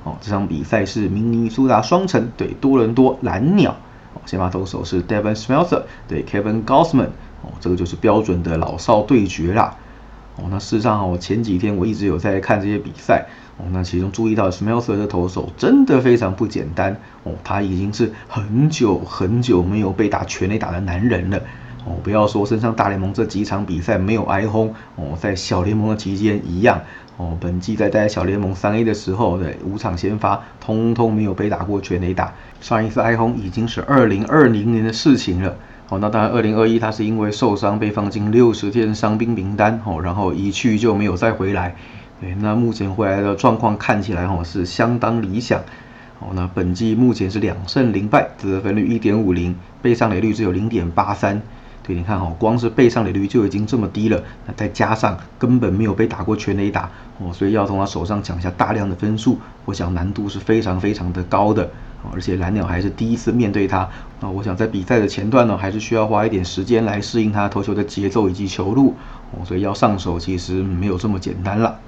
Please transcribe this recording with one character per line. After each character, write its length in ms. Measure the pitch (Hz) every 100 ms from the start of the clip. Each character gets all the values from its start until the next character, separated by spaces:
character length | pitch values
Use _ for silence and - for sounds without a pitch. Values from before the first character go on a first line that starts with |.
哦， 140 | 78 80
这 100 | 104
场 160 | 101 98
比 160 | 80
赛 240 | - 110 98
是 220 | 117 98
明 240 | 98 113
尼 180 | 117 113
苏 200 | 113 131
达 120 | 107
双 240 | - 175 190
城 220 | 120 117 -
对 120 | 90 -
多 160 | 135 135
伦 180 | 113
多 240 | 120 127 -
蓝 340 | 123 95 131 202
鸟。 160 | 135 - - - -
哦， 60 | - -
先 120 | 92
发 120 | 90
投 160 | 92 92
手 180 | -
是 180 | 85 92
Devin 340 | 87 104 107 107
Smeltzer 480 | - 135 175 - - - -
对 160 | 76 -
Kevin 400 | 101 104 110 107
Gausman。 420 | 135 165 135 98 - - -
哦， 80 | - -
这 80 | 87
个 80 | 90
就 80 | 87
是 100 | -
标 260 | 110 104
准 220 | 110 87
的 140 | 85 82
老 200 | - 87
少 260 | - 110
对 220 | 104 131 98
决 280 | - 82
啦。 200 | 104 - - - - - - - -
哦， 80 | 92
那 80 | 98
事 200 | - 113
实 40 |
上 180 | 113 107
哦， 180 | 95 90
前 260 | - 104
几 140 | 117 92
天 180 | 107 101
我 100 | 101
一 80 |
直 120 | 104 101
有 120 | 78
在 220 | 104 95
看 220 | - 104
这 60 | 98
些 100 | 104
比 140 | - -
赛， 300 | - - - - - -
哦， 80 | 92
那 120 | 92
其 160 | 87 90
中 120 | 95
注 180 | 98 113
意 60 | 107
到 140 | 98
Schmelzer 480 | 90 101 117 120 101
的 80 | 104
投 220 | 87 90
手 220 | 90 87 -
真 280 | - 277 269
的 140 | 135
非 160 | 127 120
常 180 | 95 95
不 120 | 113
简 200 | - 73
单， 220 | 85 95 101 - -
哦， 100 | 80 80
他 180 | - 95
已 160 | 101 92
经 160 | 101
是 180 | 104 117 110 -
很 420 | - 104 110 151
久 300 | 156 113 -
很 420 | - - 92 117
久 200 | 120 92
没 180 | 90 104
有 120 | 98
被 160 | 90 107
打 160 | -
全 240 | 92 - 95
垒 80 | 107
打 140 | -
的 80 | 87
男 260 | 98 87 117
人 240 | 95 90
了。 120 | 98 - - - -
哦， 140 | - 87
不 80 | -
要 160 | 107 104
说 180 | 110 101
升 140 | 113
上 160 | 117 113
大 140 | 101
联 100 | 95
盟 120 | 95
这 140 | 104 110
几 180 | 98
场 220 | 104 101 98
比 160 | 80
赛 160 | 85 104
没 160 | 95
有 100 | 110 -
挨 200 | 95 104
轰， 260 | 104 110 110 - -
哦， 220 | 76 80
在 160 | 107 95
小 280 | - 95
联 120 | 92 107
盟 140 | 107
的 60 | 107
期 180 | 95 98
间 240 | 107 104 -
一 140 | 87
样， 180 | 113 87 - - - -
哦， 180 | 87 82
本 180 | 87 90
季 160 | 90 107
在 140 | 104
待 180 | 107 107
小 160 | -
联 160 | 90 101
盟 140 | 95
三 220 | 92 104 107
A 80 |
的 100 | 117
时 200 | 107 -
候， 260 | 95 110 90
对， 180 | 85 - 90
五 140 | 104
场 180 | 110 87
先 200 | 95 104
发 200 | 98 101 - -
通 340 | - 110 117
通 180 | 117 117
没 120 | 107
有 100 | 107
被 160 | 90 104
打 80 | 98
过 240 | 90 101
全 180 | 95 90
垒 140 | 90
打。 220 | 92 87 - - -
上 240 | - 113 110
一 40 |
次 120 | 117
挨 160 | 113 113
轰 180 | 113 117
已 140 | 98
经 180 | 90 113
是 140 | -
二 240 | - 135 117
零 180 | 98 110
二 180 | 151 131
零 260 | 107 107
年 120 | 113
的 100 | 110
事 240 | 110 160 127
情 240 | - 90
了。 140 | 95 - - - -
哦， 80 | 95
那 80 | 104
当 140 | 110
然， 100 | 107
二 100 | 120
零 140 | 110 107
二 140 | 113
一 80 | 113
他 140 | 110
是 120 | 110
因 140 | 107 110
为 140 | 104
受 240 | 104 120 98
伤 240 | 101 107
被 100 | 107
放 220 | 104 101
进 200 | 107 104
六 220 | 113 120
十 160 | 107 104
天 240 | 113 110
伤 240 | 107 110 107
兵 140 | 117
名 260 | 113 95 101
单， 240 | 107 113
哦， 160 | 104 80
然 140 | 87
后 180 | 92 95
一 200 | 76 98
去 260 | 95 123 107
就 180 | 113 101
没 80 | 104
有 120 | 90
再 160 | 117
回 180 | 107 95
来。 240 | 98 90 - - - - -
对， 140 | 92 92
那 180 | 107
目 180 | 110 117
前 220 | 110 98
回 160 | 95 104
来 120 | 98
的 140 | 101 98
状 220 | 127 110
况 180 | 113 104
看 240 | - 110
起 140 | 98
来， 120 | 87 90
哦， 180 | 87
是 240 | 85 101 87
相 320 | - 117 120
当 200 | 110 117
理 200 | 101 98
想。 200 | 123 92 - - - - - -
哦， 80 | - 95
那 120 | 90
本 220 | 92 90 90
季 180 | 113
目 180 | 110 127
前 180 | 107 95
是 80 | 104
两 180 | 101 90 92
胜 240 | - 131
零 160 | 95 104
败， 220 | 139 - -
得 220 | 101 95
分 140 | 98 101
率 120 | 110
一 120 | 113
点 200 | 110 104
五 140 | 101
零， 220 | 87 87 90 - -
被 140 | 123 113
上 160 | 117
垒 100 | 92
率 100 | 110
只 120 | 107
有 80 | 107
零 180 | 92 107
点 200 | 107 85
八 240 | 85 90 101
三。 260 | 101 101 107 - - -
对， 120 | - 87
你 80 |
看、 120 | 85 101
哦， 160 | 90 82
光 200 | 110 120
是 120 | 117
被 180 | 113 127
上 160 | 120
垒 80 | 101
率 160 | 95 101
就 160 | 127
已 60 | 101
经 160 | 98 107
这 100 | 127
么 120 | 98
低 200 | 101 110
了， 160 | 95 - - -
那 80 |
再 140 | - 104
加 260 | - 107
上 240 | 110 110 90 - -
根 200 | 120 123
本 140 | 107
没 100 | 95
有 120 | 110 95
被 100 | 113
打 180 | -
过 140 | 98 107
全 180 | - 98
垒 140 | 101
打， 200 | 101 92 - - -
哦， 160 | 92
所 140 | 87 98
以 60 |
要 120 | 107 101
从 140 | 98
他 60 | 98
手 180 | - 87
上 160 | 104
抢 180 | 95 87
下 120 | 85 90
大 160 | 107
量 160 | 110 101
的 80 | 90
分 220 | 104 110
数， 220 | 110 113 - - -
我 80 |
想 180 | 92 87
难 220 | 87 92
度 160 | 101 101
是 80 | 98
非 240 | 95 113
常 180 | 104 92
非 140 | 101
常 180 | 104 90
的 120 | 90
高 280 | 90 95 104
的。 120 | 107 80 - - -
哦， 80 | -
而 80 | 90
且 140 | 90 92
蓝 180 | 92
鸟 140 | 104 87
还 120 | 87
是 80 | 98
第 240 | 95 113
一 40 | 117
次 160 | -
面 200 | 117 113
对 160 | 98 98
他， 220 | 95 92 - - -
那 100 | 101
我 140 | 95
想 120 | 98 92
在 120 | 110
比 160 | 104
赛 160 | 92 120
的 80 | 101
前 200 | - 104
段 200 | 127 117
呢， 100 | 98
还 140 | 98
是 80 | 107
需 160 | 107 113
要 100 | 107
花 180 | 107
一 60 | 110
点 160 | 104 90
时 180 | -
间 220 | 95 120 110
来 160 | 101
适 220 | 101 117
应 80 | 107
他 180 | 107 101
投 140 | 101
球 100 | 98
的 100 | 101
节 240 | 101 - 98
奏 220 | 113 98
以 40 |
及 140 | 92 98
球 260 | - 92
路， 200 | 120 139 156 - - -
哦， 120 | -
所 140 | 90 92
以 40 |
要 120 | 98
上 240 | 104 120 101
手 220 | 90 87
其 180 | 82 92
实 240 | 87 92
没 240 | 95 87 101
有 140 | 90
这 100 | 110
么 80 | 98
简 160 | 92 92
单 140 | 92 104
了。 200 | 113 113